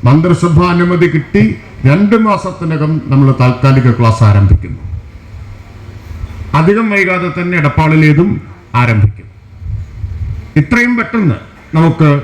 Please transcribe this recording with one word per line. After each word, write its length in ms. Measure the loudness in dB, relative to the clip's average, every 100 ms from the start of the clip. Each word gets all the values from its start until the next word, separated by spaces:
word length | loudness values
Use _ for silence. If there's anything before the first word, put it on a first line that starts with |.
| 4
മന്ത്രിസഭ 520 | 2 2 0 2 2 2
അനുമതി 340 | 0 0 2 0
കിട്ടി 300 | 0 -2 0 0 -2 -12 -2 0
രണ്ട് 260 | 2 2 2 2
മാസത്തിനകം 680 | -2 -4 -8 -6 -4 -2 -4 0
നമ്മൾ 180 | 2 2 2
താൽക്കാലിക 500 | 0 2 2 4 2 2
ക്ലാസ് 240 | 0 2 4
ആരംഭിക്കുന്നു. 520 | 4 4 2 0 -12 -12 -12 -14 -20 -20 -20 -18 -20 -20 -20 -20 -20 -18 -12 -12 -12 -4 0
അധികം 280 | 2 2 0 0
വൈകാതെ 360 | -2 -2 -4 -6
തന്നെ 200 | -4 -2
എടപ്പാളിലേതും 680 | 0 0 2 4 4 4 2 -2 -10 -20 -6 -2
ആരംഭിക്കും. 480 | 0 2 0 -2 -20 -20 -20 -18 -12 -10 -12 -12 -12 -10 -8 -10 -4 -2
ഇത്രയും 300 | 0 0 0 -2
പെട്ടെന്ന് 400 | -2 -2 0 -2 -8 -20 -6 0
നമുക്ക് 340 | 0 2 2 2